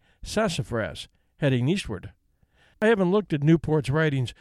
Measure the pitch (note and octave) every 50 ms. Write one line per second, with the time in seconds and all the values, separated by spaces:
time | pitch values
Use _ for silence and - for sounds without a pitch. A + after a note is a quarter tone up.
0 | _ _ _ _ - - - G#3 A3 G3+ E3 - B2 - A#2 A2+ G#2 D#2+ - -
1 | - - _ _ _ _ _ _ D#3 C#3+ C3 B2 A#2+ C3+ F#3 G3+ - - G#2+ E2
2 | - - - _ _ _ _ _ _ _ _ _ _ _ _ _ G#3+ G#3+ A#3 G3
3 | F#3+ F3 F#3 G#3+ G3+ - - D3 C#3+ D3+ E3 E3 - - D#3 D3+ C3+ - C3 D#3
4 | D#3+ D#3 C#3 C3+ B2+ A2 - -